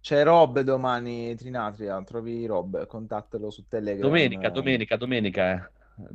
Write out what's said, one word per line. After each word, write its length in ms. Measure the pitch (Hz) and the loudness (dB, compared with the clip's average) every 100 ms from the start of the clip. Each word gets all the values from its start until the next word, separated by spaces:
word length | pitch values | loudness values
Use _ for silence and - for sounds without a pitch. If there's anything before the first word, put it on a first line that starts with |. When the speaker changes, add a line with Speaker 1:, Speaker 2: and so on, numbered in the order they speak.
Speaker 1:
C'è 220 | - 147 | 2 4
Rob 380 | 147 170 151 131 | 8 8 8 4
domani, 720 | 131 131 131 123 120 120 117 | 2 0 0 -2 -4 -6 -6
Trinatria, 680 | 117 127 127 107 104 104 95 | -8 -8 -6 -6 -6 -6 -6
trovi 420 | 98 117 113 117 | -6 -10 -8 -6
Rob, 420 | 117 98 90 92 - | -4 -4 -2 -6 -8
contattalo 640 | 113 110 107 - 110 107 | -12 -8 -8 -8 -10 -10
su 160 | 104 - | -12 -8
Telegram. 380 | 113 104 101 135 | -6 -4 0 2
Speaker 2:
Domenica, 440 | 165 135 95 107 | 4 2 0 -4
domenica, 460 | 98 135 127 107 110 | -2 0 0 0 -2
domenica, 580 | 123 123 104 92 92 | 0 0 0 0 0
eh. 160 | 92 92 _ _ - 98 | 0 -6 _ _ -20 -16